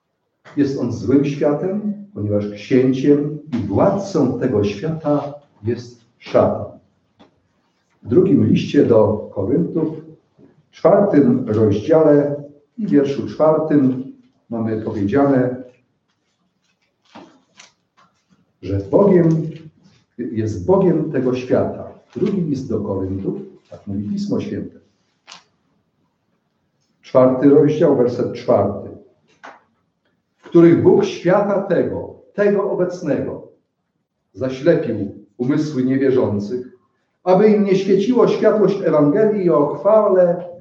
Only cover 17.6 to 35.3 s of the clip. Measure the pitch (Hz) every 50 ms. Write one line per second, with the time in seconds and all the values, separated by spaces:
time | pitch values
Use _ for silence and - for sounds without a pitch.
17.6 | - _ _ _ _ _ _ _ _ _ _ _ _ _ _ _ _ _ _ _
18.6 | - 95 98 98 - - - 185 202 190 180 175 160 160 160 156 - - - -
19.6 | - - _ _ _ _ _ _ _ _ _ - - - 110 107 107 101 - -
20.6 | - 175 190 196 180 175 156 156 - 156 139 131 127 127 123 123 - - 127 107
21.6 | 98 - - - - - - - _ _ _ - 185 208 196 180 165 151 139 123
22.6 | - - 110 101 104 101 98 92 95 92 98 95 - - - - - - - -
23.6 | _ _ - - - 104 101 104 101 101 101 101 - - 120 101 - - 104 -
24.6 | - - - - _ _ _ _ _ _ _ _ _ - - - _ _ _ _
25.6 | _ _ _ _ _ _ _ _ _ _ _ _ _ _ _ _ _ _ _ _
26.6 | _ _ _ _ _ _ _ _ _ - - 131 127 131 131 - 143 143 139 151
27.6 | 143 147 - - 175 147 139 127 120 120 - - 107 104 - - - - 120 104
28.6 | 98 101 - - - - - - - _ _ _ _ _ _ _ - - - _
29.6 | _ _ _ _ _ _ _ _ _ _ _ _ _ _ _ _ _ - - 170
30.6 | 170 170 160 - - 180 208 202 - - - - - 170 185 208 208 208 196 180
31.6 | - - 170 135 117 - - - - - - - - _ _ 196 208 202 202 196
32.6 | 180 - 180 175 180 175 - - 175 147 127 - - - - - - - _ _
33.6 | _ _ _ _ _ _ _ _ _ _ _ _ _ _ _ 98 127 131 131 135
34.6 | 143 170 - - 117 117 110 101 101 95 - - - _